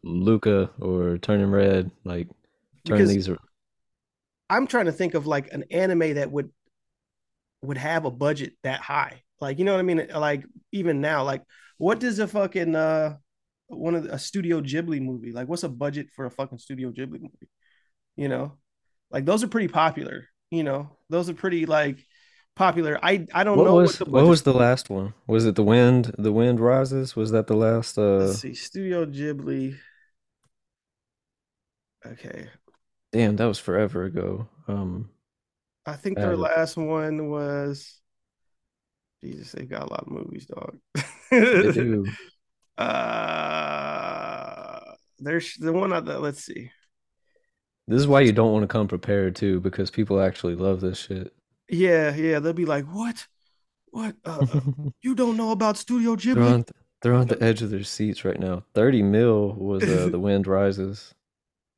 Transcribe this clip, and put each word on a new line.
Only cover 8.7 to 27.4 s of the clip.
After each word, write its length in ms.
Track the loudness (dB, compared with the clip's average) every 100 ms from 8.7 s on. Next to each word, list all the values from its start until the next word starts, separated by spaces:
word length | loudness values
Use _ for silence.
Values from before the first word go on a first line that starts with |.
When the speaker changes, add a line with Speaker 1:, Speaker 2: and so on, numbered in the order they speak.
| -6
Speaker 2:
high. 440 | -4 -4 -4 -6 _ -12
Like, 180 | -8 -2
you 60 |
know 80 | 0
what 80 | 0
I 20 |
mean? 240 | 0 0 -2
Like, 300 | -2 -2 -2 -6 -20 _
even 300 | -4 -2 0
now, 240 | 0 0
like, 180 | -2 -6 -10 _ _ -4
what 220 | -2 0
does 180 | -2 -2
a 80 | -2
fucking, 480 | -2 -2 -2 -2
uh, 420 | 0 0 0 -2 -6 _ _ _ _ -20
one 260 | -8 -4
of 80 | -4
the, 120 | -4
a 40 | -10
Studio 420 | -8 -6 -2 -2
Ghibli 400 | -2 -6 -4 -4
movie, 300 | -6 -8 -10
like, 140 | -10 -8
what's 140 | -6
a 60 | -6
budget 420 | -6 -6 -6 -10
for 160 | -12 -10
a 40 |
fucking 280 | -8 -10 -12
Studio 320 | -14 -10 -10
Ghibli 300 | -10 -12 -14
movie? 280 | -18 _ -20 _ _ _ _ _ _ -8
You 120 | -6
know, 300 | -4 -8 -14 _ _ _ _ _
like, 120 | -4
those 200 | 0 0
are 40 | 0
pretty 200 | -2 -2
popular, 600 | 2 2 0 -8 -12 -16 _ -8
you 140 | -4
know, 260 | -2 -4 -8 _ -6
those 220 | -4 -4
are 40 |
pretty, 320 | -4 -2 -2 2
like, 320 | 2 0 -4 _ _ _ _ _ 0
popular. 420 | 2 2 0 0
I, 280 | 0 0 0
I 120 | 0
don't 140 | 4 6
Speaker 1:
What 60 | 8
Speaker 2:
know 80 | 8
Speaker 1:
was, 240 | 6 4
Speaker 2:
what 60 | 2
the 40 |
Speaker 1:
what 140 | 6 8
was 160 | 8
Speaker 2:
budget 120 | 6
Speaker 1:
the 40 | 6
last 320 | 6 4 0
one? 240 | -6 -6 -6 0
Was 180 | 2 4
it 80 |
The 80 | 4
Wind, 500 | 6 8 8 6 2 -2
The 140 | 0
Wind 260 | 2 4 4
Rises? 560 | 4 4 2 -4 -4
Was 160 | -4 0
that 160 | 0